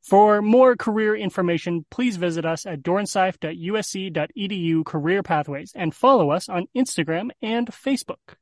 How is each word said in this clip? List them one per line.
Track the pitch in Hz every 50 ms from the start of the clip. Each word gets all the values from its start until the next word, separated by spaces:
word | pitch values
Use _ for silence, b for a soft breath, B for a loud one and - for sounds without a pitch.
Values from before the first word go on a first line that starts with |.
For | _ - 196 196 214 214 208 208
more | 208 214 226 247 262 254 247
career | - - 233 214 220 214 214 214
information, | 214 208 185 - - 185 175 170 160 - 180 175 170 156 _
please | - - 247 247 208
visit | 175 175 175 165 165 160
us | 165 165 156 -
at | 196 170 147 135
dornsife | 175 175 196 208 180 - 202 185 190 180 _
dot | - 156 165
U | 175 165 180 208
S | 220 202 -
C | - 190 190 190
dot | 160 160 151 160 -
E | - 202
D | 196 208
U | 190 170 165 165 160 156
career | - - 160 143 160 185 202 185
pathways | - 170 151 147 - 143 139 156 - -
and | - 185 160 -
follow | - - 269 269 240 170 143
us | 147 180 - -
on | 196 175 180 - _
Instagram | 247 262 - - - 160 151 160 165 - - - _ -
and | 214 226 233 240
Facebook. | 226 - - _ 269 277 247 - - - _ _ - - _